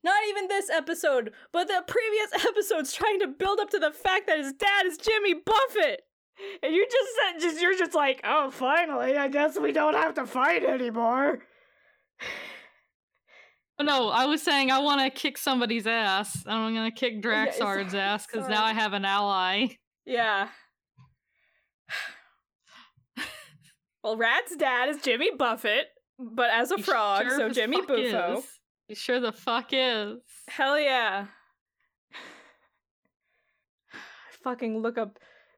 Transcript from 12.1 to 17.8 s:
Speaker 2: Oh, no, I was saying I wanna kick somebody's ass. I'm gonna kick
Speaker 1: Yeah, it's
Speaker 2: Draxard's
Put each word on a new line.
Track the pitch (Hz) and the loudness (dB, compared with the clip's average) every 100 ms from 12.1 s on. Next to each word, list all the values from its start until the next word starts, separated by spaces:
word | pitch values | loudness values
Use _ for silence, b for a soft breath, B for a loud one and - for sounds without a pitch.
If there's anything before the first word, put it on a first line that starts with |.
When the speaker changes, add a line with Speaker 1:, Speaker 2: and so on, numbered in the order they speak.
| B B B B B B B B _ _ _ _ b b b _ - | B B B B B B B B _ _ _ _ b b b _ -4
Speaker 2:
Oh, | |
no, | 294 269 220 | 0 2 2
I | 240 269 | 2 2
was | 302 | 0
saying | 359 285 262 | 2 2 4
I | 269 | 2
wanna | 285 277 269 | 4 2 2
kick | 269 285 - | 0 -6 -4
somebody's | 285 254 233 233 208 | -2 0 0 -2 0
ass. | 226 208 190 202 - - | 0 0 0 -2 -8 -6
I'm | 220 220 | -4 -2
gonna | 226 220 | -2 -4
kick | 226 247 214 | -2 -4 -2
Speaker 1:
Yeah, | 226 214 277 | 0 0 0
it's | - | 0
Speaker 2:
Draxard's | 208 196 | -2 -2